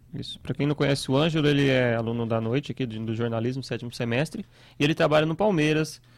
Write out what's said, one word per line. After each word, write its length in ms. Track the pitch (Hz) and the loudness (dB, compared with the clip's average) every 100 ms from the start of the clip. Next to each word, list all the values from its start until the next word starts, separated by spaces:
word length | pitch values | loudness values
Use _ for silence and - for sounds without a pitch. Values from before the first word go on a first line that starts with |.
| - | -16
Isso. 260 | - 120 - | -12 -12 -10
Pra 140 | - | -8
quem 140 | 131 143 | -2 0
não 80 | 147 | 2
conhece 340 | 139 143 - | 2 0 2
o 80 | 135 | 2
Ângelo, 300 | 165 160 147 | 2 2 2
ele 200 | 143 139 | 4 4
é 260 | 131 123 113 | 4 2 0
aluno 300 | 113 117 113 | 0 -2 0
da 160 | 113 | -2
noite 300 | 113 131 147 | 0 -2 -4
aqui 140 | 120 127 | -6 -6
do, 200 | 110 113 | -6 -6
do 100 | 110 | -4
jornalismo, 480 | 117 113 117 131 | -2 -2 -2 -4
sétimo 280 | 120 117 120 | -6 -8 -8
semestre, 520 | - 117 120 156 - - - - - | -6 -2 -2 -2 -6 -14 -16 -16 -2
e 40 | |
ele 100 | 143 | 0
trabalha 320 | 160 160 151 156 | 2 4 4 2
no 100 | 160 | 2
Palmeiras, 680 | 208 180 151 156 156 - _ | 2 2 2 2 -2 -6 _